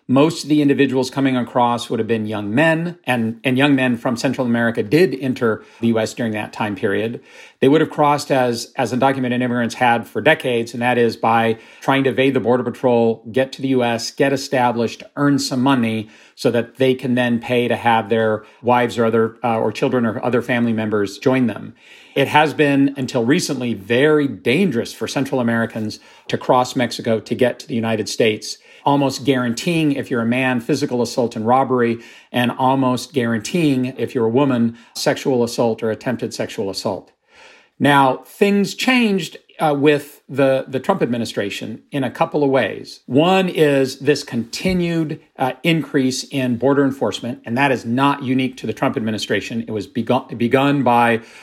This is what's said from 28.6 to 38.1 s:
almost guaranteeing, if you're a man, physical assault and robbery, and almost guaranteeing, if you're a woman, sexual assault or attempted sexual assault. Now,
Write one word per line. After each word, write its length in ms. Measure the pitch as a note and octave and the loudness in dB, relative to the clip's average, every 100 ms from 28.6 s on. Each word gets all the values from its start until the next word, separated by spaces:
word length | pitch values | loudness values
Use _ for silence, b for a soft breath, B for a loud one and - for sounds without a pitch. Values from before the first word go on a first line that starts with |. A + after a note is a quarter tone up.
| B B | B B
almost 400 | C#3+ C#3+ C3+ C#3 | 0 2 0 -2
guaranteeing, 680 | C3+ C3 B2 A2+ F3+ E3 D3+ | 0 0 0 -2 -2 0 0
if 180 | C3+ - | -2 -4
you're 120 | B2 | -2
a 40 | A2+ | 0
man, 340 | B2 C3 B2 | 0 0 -2
physical 420 | A2+ C#3 C#3+ B2 | -2 -2 -2 -2
assault 340 | A2+ - A#2 A#2 | -2 -2 -2 -2
and 100 | A2 | 2
robbery, 520 | B2+ B2+ B2+ A#2 A2+ B B B | 2 2 2 0 -2 B B B
and 180 | B2 A#2+ | -2 -2
almost 600 | - C3 C3+ B2+ B2 - | 0 0 2 0 -2 -4
guaranteeing, 720 | C3 A#2 A2+ - F3+ D#3 C3 B2+ | -2 -2 -2 -2 0 2 2 -2
if 280 | - A2+ | -4 -4
you're 100 | C3 | 0
a 60 | A2+ | 2
woman, 480 | A#2+ C#3+ A#2+ A#2 A#2 B | 2 2 2 0 -2 B
sexual 500 | B D#3 C3 D3+ B2+ | B -2 -2 0 0
assault 380 | A#2 - A#2+ A2 | 0 0 0 0
or 80 | A2+ | -4
attempted 420 | G#2 C3+ A2+ A2+ | -4 -6 -6 -6
sexual 380 | - G#2 - G2 | -8 -8 -6 -6
assault. 420 | F#2 A2+ F2+ - _ b b b b b b | -6 -6 -6 -10 _ b b b b b b
Now, 400 | C3+ C#3 C3 | 4 4 4